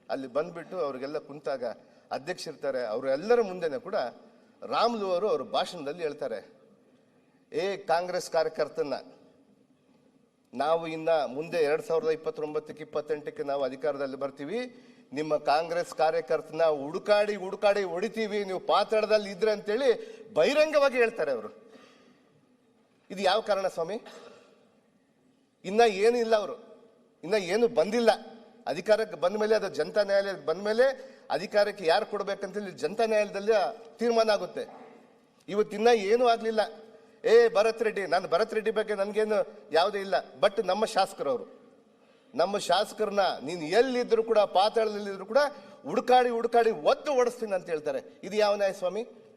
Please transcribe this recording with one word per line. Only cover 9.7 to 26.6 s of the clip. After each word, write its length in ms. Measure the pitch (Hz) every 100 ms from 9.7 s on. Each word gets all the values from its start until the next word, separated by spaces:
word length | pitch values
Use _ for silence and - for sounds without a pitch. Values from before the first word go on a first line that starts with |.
| _ _ _ _ _ _ _ _
ನಾವು 320 | 120 147 165 156
ಇನ್ನ 220 | 160 160
ಮುಂದೆ 480 | 160 120 131 127 175
ಎರಡ್ 260 | 147 156
ಸಾವಿರದ 260 | 156 165 156
ಇಪ್ಪತ್ತೊಂಬತ್ತಕ್ಕೆ, 760 | 156 160 156 151 151 151 147
ಇಪ್ಪತ್ತೆಂಟಕ್ಕೆ 580 | 151 151 151 151 147 147
ನಾವು 200 | 143 139
ಅಧಿಕಾರದಲ್ಲಿ 540 | 131 131 151 139 139 131
ಬರ್ತೀವಿ, 680 | 139 135 143 226 254 - - - -
ನಿಮ್ಮ 240 | 135 156 151
ಕಾಂಗ್ರೆಸ್ 580 | - 147 170 165 165
ಕಾರ್ಯಕರ್ತನ 680 | - 156 165 160 160 - 156
ಹುಡುಕಾಡಿ 720 | 160 143 143 185 208 208 208 208
ಹುಡುಕಾಡಿ 460 | 185 185 208 202
ಹೊಡಿತೀವಿ 640 | 190 170 220 220 214 208
ನೀವು 160 | 190 180
ಪಾತಾಳದಲ್ಲಿ 680 | 143 175 208 214 214 214 196
ಇದ್ರೆ" 200 | 185 220
ಅಂತೇಳಿ 720 | 208 180 226 277 - - - -
ಬಹಿರಂಗವಾಗಿ 640 | 151 190 302 311 294 277 247
ಹೇಳ್ತಾರೆ 360 | 226 - 151
ಅವರು. 320 | 117 - - - - - _ _ _ _ _ _ _ _ _ _ _ -
ಇದು 120 | 190
ಯಾವ 180 | 185 214
ಕಾರಣ 280 | 208 196 190
ಸ್ವಾಮಿ? 340 | 170 165 220 - - - - _ _ _ _ _ _ _ _ _ _ _ _
ಇನ್ನ 160 | 175 208
ಏನಿಲ್ಲ 560 | 233 190 220 240 226 220
ಅವರು, 180 | 180 120